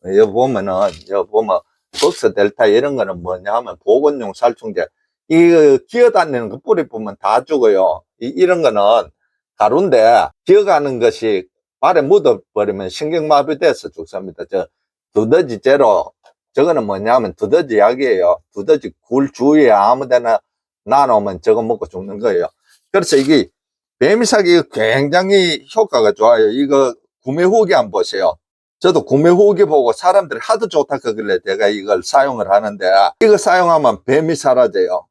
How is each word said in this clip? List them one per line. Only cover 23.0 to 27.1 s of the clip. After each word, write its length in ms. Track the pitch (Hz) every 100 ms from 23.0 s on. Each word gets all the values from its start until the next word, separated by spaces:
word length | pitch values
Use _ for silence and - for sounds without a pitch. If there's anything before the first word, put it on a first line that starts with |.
| 185 143
이게 300 | 135 151 98 _ _ _ _ _
뱀이삭이 640 | 139 214 240 214 180 175 -
굉장히 960 | - 110 127 143 175 190 196 175 151 - 220
효과가 380 | 214 131 156
좋아요. 360 | 208 214 117 -
이거 460 | 120 143 139 135 117 _